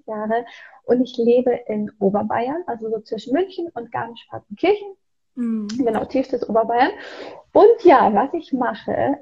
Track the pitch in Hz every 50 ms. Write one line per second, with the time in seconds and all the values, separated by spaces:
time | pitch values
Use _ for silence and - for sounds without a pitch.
0 | - - 214 208 214 220 226 233 247 - - - - - - - _ - 240 247
1 | 254 240 - - 233 233 240 254 247 247 240 - - - 214 214 214 208 - _
2 | 202 196 196 208 220 214 220 226 233 254 285 339 359 330 240 220 220 220 220 214
3 | - - 233 214 - 240 254 330 381 381 - - 339 320 - 240 233 233 - 247
4 | 233 233 233 - - _ - 226 - _ 208 - - 349 415 415 403 403 392 -
5 | _ _ _ _ _ _ _ 262 240 233 226 220 214 202 220 254 269 233 220 214
6 | - - - 262 262 - - 240 - - 208 220 226 214 233 240 254 - - -
7 | - - - - - - - - - _ - 302 370 440 466 415 - 349 285 247
8 | 196 202 214 202 240 277 - 339 - - - 247 247 226 220 - - - - -
9 | - 247 285 -